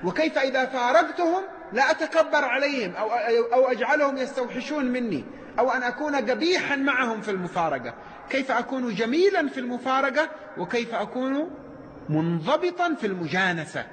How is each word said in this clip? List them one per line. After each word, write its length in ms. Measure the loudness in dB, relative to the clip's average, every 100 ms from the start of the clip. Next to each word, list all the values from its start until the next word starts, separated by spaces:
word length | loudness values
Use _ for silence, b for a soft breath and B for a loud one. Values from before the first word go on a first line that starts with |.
وكيف 340 | -2 0 2 2
إذا 280 | 0 0 0
فارقتهم 760 | 0 4 4 4 2 2 2 -4 -12 -6
لا 180 | 0 2
أتكبر 520 | 2 2 2 4 4
عليهم 520 | 2 0 0 0 -4 -2
أو، 140 | -2 0 2 2 4
أو 180 | 4 4
أجعلهم 460 | 4 2 4 4 2
يستوحشون 680 | -4 -2 -4 -4 -4 0 0
مني، 400 | 0 0 -2 -4 B B B
أو 120 | 2
أن 120 | 2
أكون 320 | -2 -2 0 0
قبيحا 600 | 0 2 2 2 0 0
معهم 460 | 2 2 0 -2
في 100 | -2
المفارقة، 600 | -4 -2 0 0 0 -6 -12 B B B
كيف 220 | -4 0
أكون 420 | 0 0 -4 -2
جميلا 540 | -2 0 4 4 4 0
في 120 | -2
المفارقة، 680 | -6 -4 0 2 2 2 -2 B B -8
وكيف 360 | -4 -2 -2
أكون 580 | -4 -4 -4 -2 -2 -4 -8 -16 -16 -18 -16 -2
منضبطا 840 | 0 2 0 2 2 0 0 -2
في 140 | 0 -2
المجانسة. 800 | -4 -2 0 0 0 -4 -8 -10